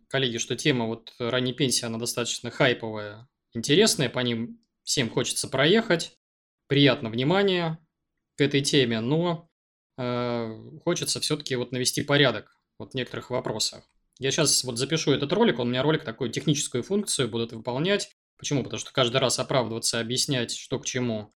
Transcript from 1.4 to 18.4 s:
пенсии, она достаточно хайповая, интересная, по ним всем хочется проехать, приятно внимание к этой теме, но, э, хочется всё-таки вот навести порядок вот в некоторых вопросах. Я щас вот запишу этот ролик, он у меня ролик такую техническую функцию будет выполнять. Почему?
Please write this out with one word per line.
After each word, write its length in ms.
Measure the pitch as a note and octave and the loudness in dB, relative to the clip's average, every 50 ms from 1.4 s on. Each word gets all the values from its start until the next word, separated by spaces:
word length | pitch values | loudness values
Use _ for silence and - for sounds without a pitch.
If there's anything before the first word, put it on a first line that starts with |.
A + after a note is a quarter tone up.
| B2+ B2+ B2 | 0 -2 0
пенсии, 320 | - D3+ B2 A#2 - B2 | 0 0 0 0 0 -2
она 120 | A#2 A2+ A2+ | -4 -6 -4
достаточно 520 | A#2+ A#2+ - B2+ A#2 - - - - A#2 | -4 -4 -2 -4 -4 -4 -4 -6 -8 -10
хайповая, 800 | - - D3 B2+ A#2+ - - A2 G#2+ G#2+ G#2 G#2 G#2 A2 B2 _ _ _ _ _ - | 0 2 4 4 4 2 -2 -8 -8 -8 -8 -10 -12 -14 -20 _ _ _ _ _ -10
интересная, 540 | A#2 A2+ - C#3+ D3+ C#3 - - - C#3 A#2 | -8 0 4 6 6 6 6 4 2 0 0
по 120 | - B2+ | 0 0
ним 400 | B2 B2 A#2 A2+ A#2 - - - _ _ _ _ _ | 0 0 0 -2 -4 -6 -10 -16 _ _ _ _ _
всем 260 | - - D3 B2 A2 | -4 -2 0 0 0
хочется 380 | - C3+ A#2+ - - - - G#2 | 0 -2 -2 -2 -2 -4 -6 -4
проехать, 720 | - C3 C#3+ D#3+ G3+ A3+ A3 - F3 E3 - - _ _ _ _ _ _ _ _ _ _ _ - | 0 2 4 6 6 4 4 4 0 0 0 -6 _ _ _ _ _ _ _ _ _ _ _ 0
приятно 420 | C#3 C#3+ C#3+ C3+ A#2+ - A#2+ A2 | 4 6 8 6 6 4 0 -6
внимание 680 | A2 A#2+ C3 D3+ F3+ G3 G3+ G3 F#3 F3 E3+ E3 D#3+ - _ _ _ _ _ _ _ _ _ _ _ | -2 0 2 2 4 4 4 4 2 2 0 -2 -4 -6 _ _ _ _ _ _ _ _ _ _ _
к 60 | - C#3 | 0 0
этой 180 | C#3+ C#3+ C#3 | 2 2 2
теме, 400 | C#3 - - C#3+ B2+ A#2 A#2 A2 | 0 4 4 4 4 4 2 0
но, 480 | A2+ B2 D3+ E3 F3 F3+ E3+ E3 - _ _ _ _ _ _ _ _ _ _ - | 0 0 2 2 2 0 -2 -4 -6 _ _ _ _ _ _ _ _ _ _ -8
э, 600 | B2 B2 B2 A#2+ B2 A#2+ A#2+ A#2+ A#2 A2+ A2 A2 A2 A#2+ D3+ D3+ - | -6 -4 -2 -2 -2 -2 -2 -4 -4 -6 -8 -12 -14 -16 -18 -8 -4
хочется 340 | E3+ F3 E3+ D3 - - A#2 | -4 -2 -2 -2 -4 -4 -4
всё-таки 360 | - - D#3 D3 - - C3 | -2 -2 -4 -4 -2 -4 -4
вот 160 | A#2+ B2 - B2+ | -4 -4 -4 -4
навести 300 | B2 B2+ - - C#3 - | -2 -2 -2 -2 -2 0
порядок 540 | - C#3+ C#3+ C#3+ B2+ A2 G#2 - _ _ _ _ _ _ - | 2 4 6 6 4 4 0 -8 _ _ _ _ _ _ -18
вот 140 | A2 - - | -16 -10 -6
в 20 | |
некоторых 360 | C3 B2 - - A#2 - - | -8 -8 -6 -6 -10 -8 -4
вопросах. 540 | B2 B2 A#2+ - A2 G#2+ - - - - _ _ _ _ _ _ _ - | -4 -4 -4 -4 -4 -4 -4 -4 -6 -10 _ _ _ _ _ _ _ -4
Я 120 | A#2+ C3+ | -2 -2
щас 320 | C3+ - D3+ C3 - - - | 2 2 2 2 2 2 0
вот 160 | B2+ A#2 A#2 | -2 -4 -4
запишу 340 | C3+ C3+ E3 D#3 - D#3 C#3 | -2 -2 -2 -2 2 2 2
этот 200 | C#3+ C#3+ C#3+ F#3 | 2 2 0 2
ролик, 260 | G#3 A3+ G#3 C#3+ A#2 | 2 4 2 2 2
он 100 | B2 A#2+ | 0 -2
у 20 | |
меня 120 | B2 B2+ C3+ | 0 0 2
ролик 220 | D3+ D#3+ D3+ - | 2 0 0 -2
такую 260 | - A2 - C3+ A#2 | -6 -8 -6 -6 -4
техническую 520 | - - - E3 C#3+ C#3+ - - - B2 A2+ | -4 -4 0 0 0 0 0 -4 -4 -4 -4
функцию 460 | - G3 G#3 G3 - - - B2+ A2+ | 0 -2 -2 -2 -2 -2 -2 -2 -2
будет 240 | A2 A#2 A#2 A2+ - | -2 -4 -4 -4 -8
выполнять. 580 | A2 - B2+ A#2+ C3 D#3+ F#3+ G3+ G3 - - _ _ _ _ _ | -10 -8 -6 -4 -2 0 0 0 0 -2 -6 _ _ _ _ _
Почему? 260 | _ | _